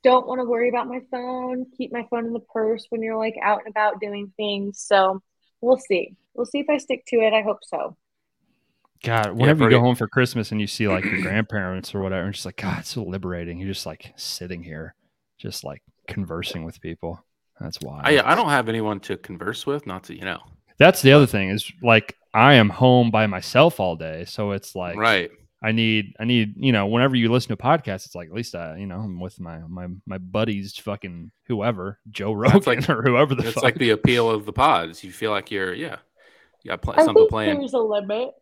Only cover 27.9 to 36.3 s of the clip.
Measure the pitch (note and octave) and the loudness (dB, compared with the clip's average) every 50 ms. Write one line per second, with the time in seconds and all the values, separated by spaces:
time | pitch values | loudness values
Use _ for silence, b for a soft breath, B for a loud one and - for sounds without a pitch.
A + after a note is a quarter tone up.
27.9 | G2 F#2+ - - - F2 F2 D#2+ E2 A2 A#2 - - E2+ E2+ D#2+ D#2 F2 G2+ G2 | -10 -10 -10 -14 -14 -16 -14 -12 -10 -10 -10 -10 -10 -10 -10 -10 -12 -12 -12 -10
28.9 | F2 F#2 A2 G#2 F#2 F2 F2+ F#2 - _ F2+ E2 E2 D#2+ E2+ D#2+ F2+ F#2 F2 F2+ | -10 -8 -10 -10 -8 -8 -10 -12 -12 _ -14 -14 -14 -14 -14 -14 -12 -12 -10 -12
29.9 | F2+ F#2+ _ - F#2+ F#2+ F#2 F#2 F#2 G#2 A2 A2+ G#2+ G2 G2 G2+ - - - G#2+ | -12 -14 _ -12 -12 -12 -12 -6 -4 -2 -2 -2 -2 -6 -6 -10 -14 -12 -10 -10
30.9 | G2+ G2 - F#2+ F2 E2+ E2 - _ _ _ _ B2+ G#2+ G2+ A#2 A#2 F#2+ F2+ G2 | -10 -10 -10 -14 -14 -14 -16 -18 _ _ _ _ -4 -2 -2 -4 -4 -4 -8 -10
31.9 | G2+ _ _ A2 G#2+ - G2+ G#2 G#2+ G2+ A2+ B2+ B2+ G3+ G3 - B2 B2 B2+ - | -12 _ _ -18 -12 -8 -6 -4 -4 2 4 6 6 6 6 4 0 0 0 -2
32.9 | D3+ A2+ A2+ C#3 A#2+ A#2+ D3 C#3+ C3 A#2 A2 A2+ A2 C3+ B2+ B2+ A#2 - C3 A#2 | -2 0 2 2 4 4 4 2 2 -2 -2 -4 -2 2 2 0 2 2 2 2
33.9 | G#2+ G#2 - C3+ B2 A#2+ A#2 A2+ A2 G#2+ G#2 G#2 - A#2+ C3 D#3 C#3 F2 E2+ E2 | 2 4 2 2 2 4 2 2 0 -2 -4 -6 -2 2 2 4 4 2 0 -4
34.9 | E2 - - F#2+ F#2+ - A2 A2 G#2 G2 F#2 - G#2+ G2 F#2+ F#2 F2+ - D#3 D#3+ | -10 -14 -18 -18 -10 -6 -4 -2 -2 -2 -4 -4 -6 -4 -4 -4 -6 -8 -10 -12
35.9 | - - _ _ _ b b b | -12 -14 _ _ _ b b b